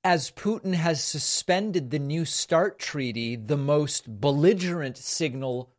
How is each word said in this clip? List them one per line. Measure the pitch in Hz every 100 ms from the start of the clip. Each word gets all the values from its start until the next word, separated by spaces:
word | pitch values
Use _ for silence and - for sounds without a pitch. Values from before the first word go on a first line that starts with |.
| 185
as | 175 127
Putin | - 202 226 185
has | 175 170 151
suspended | - 147 - - - 180 214 175 127
the | 143
New | 139 160 156
START | - - 165 196 -
treaty, | - 147 127 117 117 117
the | 107 143
most | 139 147 147 - - 107
belligerent | 143 143 170 208 175 175 135 120
signal | - - 160 131 131 123 127